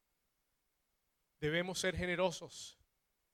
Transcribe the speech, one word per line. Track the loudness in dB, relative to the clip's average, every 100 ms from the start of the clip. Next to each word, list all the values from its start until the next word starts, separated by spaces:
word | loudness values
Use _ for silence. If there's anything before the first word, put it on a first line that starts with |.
| _ _ _ _ _ _ _ _ _ _ _ _ _ _
Debemos | 0 2 0 0
ser | 0 0
generosos, | 0 4 2 2 -8 -12 -14 -16 _ _ _ _ _